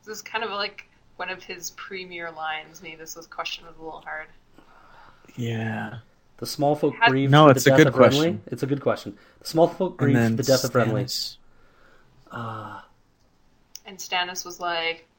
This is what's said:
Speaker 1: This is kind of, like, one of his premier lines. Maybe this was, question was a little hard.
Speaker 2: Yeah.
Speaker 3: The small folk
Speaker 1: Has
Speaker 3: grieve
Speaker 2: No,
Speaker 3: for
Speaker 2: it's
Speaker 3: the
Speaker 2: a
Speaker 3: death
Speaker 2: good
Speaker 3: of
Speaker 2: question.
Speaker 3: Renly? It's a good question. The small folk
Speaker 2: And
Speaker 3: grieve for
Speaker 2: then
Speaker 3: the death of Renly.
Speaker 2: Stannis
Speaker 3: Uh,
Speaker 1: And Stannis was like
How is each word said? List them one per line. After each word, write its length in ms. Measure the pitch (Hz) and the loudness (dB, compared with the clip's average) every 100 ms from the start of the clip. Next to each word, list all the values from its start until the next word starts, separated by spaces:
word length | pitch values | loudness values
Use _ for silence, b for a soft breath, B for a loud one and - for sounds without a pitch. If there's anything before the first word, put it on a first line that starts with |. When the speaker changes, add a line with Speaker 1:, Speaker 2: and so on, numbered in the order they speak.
Speaker 1:
This 120 | - 220 | -16 -16
is 40 | |
kind 220 | - 226 | -10 -8
of, 60 | 226 | -6
like, 380 | 202 208 - - _ _ _ | -6 -8 -10 -20 _ _ _
one 140 | 180 | -12
of 120 | 185 | -12
his 280 | - 180 175 | -12 -14 -14
premier 600 | - - 190 180 175 170 | -14 -14 -14 -12 -12 -12
lines. 500 | 160 156 156 156 165 | -10 -8 -8 -10 -18
Maybe 140 | 180 160 | -18 -18
this 200 | 160 165 | -18 -18
was, 100 | 165 | -18
question 400 | - 165 - 175 | -10 -8 -8 -14
was 100 | 156 | -16
a 60 | |
little 200 | 160 156 | -16 -14
hard. 240 | - 156 156 - _ - b b b b b b - - | -12 -12 -14 -20 _ -20 b b b b b b -20 -10
Speaker 2:
Yeah. 640 | 117 113 110 110 110 120 - _ _ - | -6 -6 -6 -6 -10 -14 -20 _ _ -14
Speaker 3:
The 100 | 120 | -12
small 280 | - 143 | -2 0
folk 200 | 147 151 - | 2 -2 2
Speaker 1:
Has 140 | 139 | 2
Speaker 3:
grieve 180 | 131 135 | 4 6
Speaker 2:
No, 140 | 143 156 | 8 10
Speaker 3:
for 40 | |
Speaker 2:
it's 140 | 127 | 8
Speaker 3:
the 60 | 143 | 6
Speaker 2:
a 20 | |
Speaker 3:
death 60 | 135 | 6
Speaker 2:
good 80 | 147 | 6
Speaker 3:
of 40 | |
Speaker 2:
question. 440 | 127 123 135 165 208 - | 8 6 6 0 -2 -8
Speaker 3:
Renly? 60 | |
It's 100 | 120 | -8
a 40 | 135 | -4
good 140 | 135 | -2
question. 360 | 127 107 - - b b | -2 -4 -6 -16 b b
The 60 | - | -6
small 220 | 160 170 | 2 2
folk 220 | - 185 | 2 -6
Speaker 2:
And 60 | 180 | 0
Speaker 3:
grieve 180 | 143 120 | 2 4
for 40 | |
Speaker 2:
then 140 | 117 113 | 2 0
Speaker 3:
the 60 | |
death 220 | 131 131 | 2 2
of 80 | 127 | 2
Renly. 320 | 127 113 117 | 0 2 0
Speaker 2:
Stannis 320 | 127 - - - - _ - _ - - _ _ - | -4 -6 -8 -12 -20 _ -20 _ -20 -20 _ _ -16
Speaker 3:
Uh, 480 | 120 113 110 107 101 - _ _ _ _ _ _ _ _ - | -12 -12 -12 -14 -16 -20 _ _ _ _ _ _ _ _ -20
Speaker 1:
And 140 | - 190 | -20 -18
Stannis 440 | - 185 180 180 180 | -6 -4 -4 -8 -12
was 120 | 180 | -8
like 480 | 175 170 165 165 _ | -6 -4 -4 -6 _